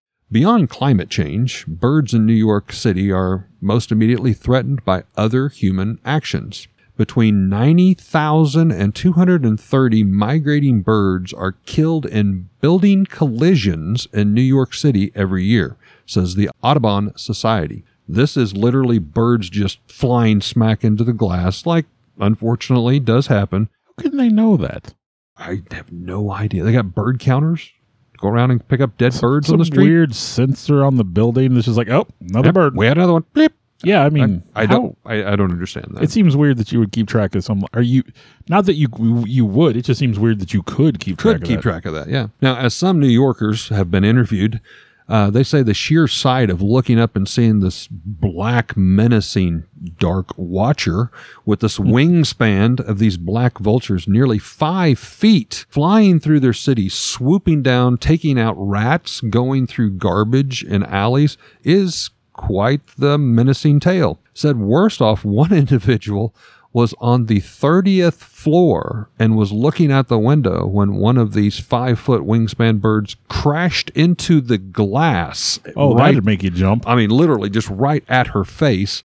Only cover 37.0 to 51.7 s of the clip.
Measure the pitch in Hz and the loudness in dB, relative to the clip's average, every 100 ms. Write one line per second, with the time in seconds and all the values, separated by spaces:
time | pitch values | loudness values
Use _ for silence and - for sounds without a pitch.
37 | 107 117 98 101 - 101 98 117 123 131 | -2 0 -2 -2 -4 -4 -4 -2 0 0
38 | - - - - - 185 196 151 139 104 | -2 -8 -20 -18 -2 0 2 0 -2 -2
39 | 113 117 110 127 110 101 160 113 120 123 | 0 0 0 0 0 2 2 0 -2 -2
40 | 131 101 113 107 92 104 - - 156 135 | -2 0 0 0 -2 -4 -4 0 0 0
41 | - 90 220 180 - 113 - 82 87 78 | -6 -2 0 0 -2 -4 -2 -4 -6 -10
42 | 78 135 110 - 131 123 127 - 185 175 | -6 -6 -6 -4 -2 0 -2 0 0 2
43 | 139 117 135 117 107 110 - 104 90 95 | 4 4 2 0 -2 -4 -4 -4 0 0
44 | 101 123 117 101 104 113 - - _ _ | 2 2 2 0 -2 -4 -12 -20 _ _
45 | - 110 101 107 139 151 120 98 - 156 | -4 0 2 2 2 2 0 0 0 2
46 | 151 - 135 131 110 87 101 123 127 117 | 2 0 -2 0 0 0 0 0 2 2
47 | 113 - 98 - 117 107 92 - - 98 | 0 -2 -4 0 2 2 0 -4 -12 -14
48 | 82 90 101 85 104 123 - - 92 98 | -14 -6 -4 -4 -2 -2 -2 0 2 4
49 | 117 113 - 101 90 82 - - 87 85 | 4 2 0 -2 -2 -2 -8 -16 -16 -4
50 | 87 95 90 - 90 92 113 147 - 87 | -2 -2 -4 -10 -6 -2 0 -2 -2 -2
51 | 120 - - - - 104 110 | -4 -8 -20 -10 -4 -2 -2